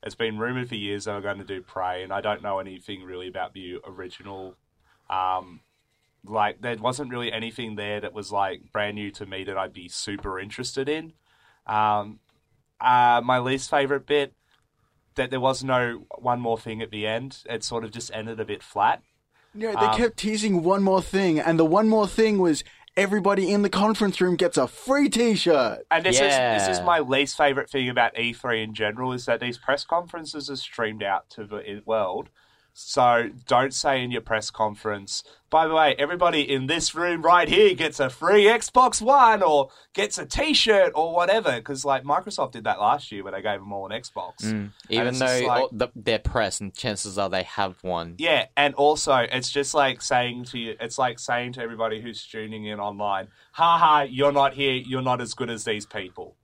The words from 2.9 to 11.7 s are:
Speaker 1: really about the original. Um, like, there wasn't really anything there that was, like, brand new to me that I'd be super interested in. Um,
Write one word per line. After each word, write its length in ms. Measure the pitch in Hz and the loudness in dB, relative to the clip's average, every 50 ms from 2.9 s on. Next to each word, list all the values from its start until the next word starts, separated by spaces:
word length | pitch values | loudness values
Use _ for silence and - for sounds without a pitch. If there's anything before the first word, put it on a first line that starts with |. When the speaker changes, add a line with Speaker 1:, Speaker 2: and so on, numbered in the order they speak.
| 101 92 92 | -14 -14 -14
Speaker 1:
really 240 | 92 92 90 92 | -14 -12 -12 -12
about 260 | 92 90 95 90 - _ | -10 -8 -8 -10 -10 _
the 240 | 98 92 87 87 - - | -16 -14 -14 -14 -14 -16
original. 720 | - 92 92 92 90 - - 92 101 98 95 95 92 92 _ _ _ _ _ _ _ _ _ _ _ | -16 -16 -16 -16 -16 -16 -18 -18 -16 -14 -14 -16 -16 -18 _ _ _ _ _ _ _ _ _ _ _
Um, 520 | - 95 92 92 92 92 90 90 87 - _ _ _ _ _ _ _ _ _ _ _ _ _ | -4 -4 -2 -2 -2 -4 -6 -10 -20 -20 _ _ _ _ _ _ _ _ _ _ _ _ _
like, 360 | 95 107 110 104 104 107 _ | -8 -2 -2 -2 -2 -2 _
there 140 | 107 120 120 | -8 -8 -8
wasn't 340 | 107 110 127 127 147 147 123 | -4 -4 -6 -4 -4 -10 -8
really 200 | 123 123 120 113 | -8 -6 -6 -6
anything 440 | 107 110 113 113 113 - 117 110 107 | -6 -6 -8 -8 -10 -10 -10 -10 -8
there 260 | 104 104 104 104 104 | -8 -6 -6 -6 -6
that 120 | 101 101 - | -6 -8 -10
was, 180 | 107 101 - | -10 -12 -4
like, 400 | 104 101 98 95 90 - _ _ _ | -2 -2 -2 -2 -4 -10 _ _ _
brand 220 | 107 104 104 104 | -4 -4 -4 -4
new 160 | 104 104 101 | -8 -10 -10
to 140 | 98 - 104 | -10 -14 -14
me 180 | 95 95 95 95 | -12 -10 -10 -8
that 120 | 95 95 | -6 -4
I'd 140 | 95 95 92 87 | -4 -6 -6 -8
be 140 | 90 90 | -16 -18
super 520 | 87 - - - - 101 98 - 101 92 92 | -14 -12 -10 -8 -8 -8 -8 -8 -8 -8 -8
interested 500 | 98 104 - - 123 123 - 135 135 139 | -10 -10 -12 -10 -12 -8 -6 -6 -4 -2
in. 240 | 151 160 160 160 _ _ _ _ _ _ _ _ _ _ _ | -4 -4 -6 -12 _ _ _ _ _ _ _ _ _ _ _
Um, 540 | - | -4